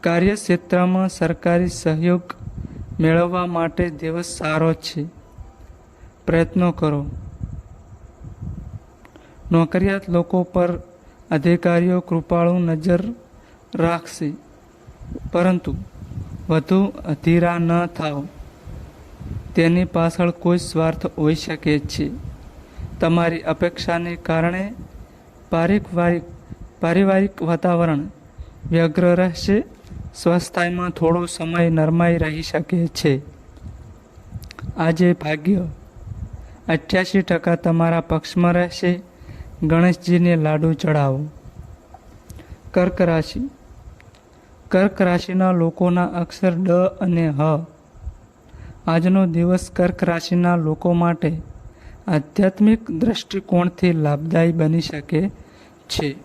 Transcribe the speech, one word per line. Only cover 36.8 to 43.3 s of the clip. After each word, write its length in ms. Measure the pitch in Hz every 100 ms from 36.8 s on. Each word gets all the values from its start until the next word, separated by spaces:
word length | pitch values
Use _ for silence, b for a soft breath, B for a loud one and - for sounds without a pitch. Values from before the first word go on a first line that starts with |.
| - 185 185 196
ટકા 340 | 185 170 180 170
તમારા 460 | 175 165 165 165
પક્ષમાં 500 | 165 160 - 185 175
રહેશે. 500 | 175 175 - 180 180 - B B B B -
ગણેશજીને 720 | 160 165 180 175 - 175 175 170
લાડુ 380 | 151 151 160
ચડાવો. 540 | 160 - 151 139 135 151 - - - - - - - - - - B B B B
કર્ક 300 | - 180 180
રાશિ. 480 | 175 165 156